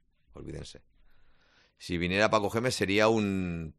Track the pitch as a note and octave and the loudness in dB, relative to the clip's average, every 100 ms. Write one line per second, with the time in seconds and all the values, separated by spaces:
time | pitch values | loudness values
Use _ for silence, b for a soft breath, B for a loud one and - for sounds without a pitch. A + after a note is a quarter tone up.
0 | _ _ _ - D2 D2 C#2+ - _ _ | _ _ _ -18 -14 -12 -12 -18 _ _
1 | _ - - _ _ _ _ _ - F2 | _ -20 -20 _ _ _ _ _ -6 -2
2 | F2 G2 G#2+ G#2+ G2+ A2+ B2+ - G2 G#2 | 0 2 4 4 0 -2 -2 -2 0 4
3 | G#2+ A2+ G2+ F#2+ F2+ E2+ D#2+ | 4 4 2 -2 -2 -6 -8